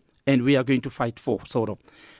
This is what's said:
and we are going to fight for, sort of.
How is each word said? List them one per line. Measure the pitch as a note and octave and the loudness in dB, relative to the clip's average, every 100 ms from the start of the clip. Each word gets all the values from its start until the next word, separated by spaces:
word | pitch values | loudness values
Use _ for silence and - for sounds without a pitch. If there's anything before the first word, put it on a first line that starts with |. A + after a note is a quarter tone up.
| _ _ - | _ _ 0
and | C3 | 2
we | B2+ C3+ | 4 2
are | |
going | B2 C3 | 2 0
to | C3 | -2
fight | - A#2+ - | -4 -6 -4
for, | - G#2+ - | -4 -4 -2
sort | B2 G#2+ | -4 -4
of. | G2+ _ - - | -6 _ -20 -20